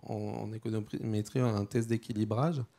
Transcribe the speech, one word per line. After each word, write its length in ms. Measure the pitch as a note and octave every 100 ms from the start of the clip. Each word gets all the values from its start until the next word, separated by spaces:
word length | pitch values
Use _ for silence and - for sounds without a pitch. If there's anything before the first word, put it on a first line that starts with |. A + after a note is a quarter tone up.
en 500 | - G#2+ G#2 A2 G#2+
économétrie, 880 | A2 A2+ A2 G#2+ - A#2 G#2+ G#2+ C3
un 260 | B2 G#2 G2+
test 240 | A#2+ A2+
d'équilibrage. 720 | A#2 - G#2+ G#2+ G#2+ D#3 D3+ A#2+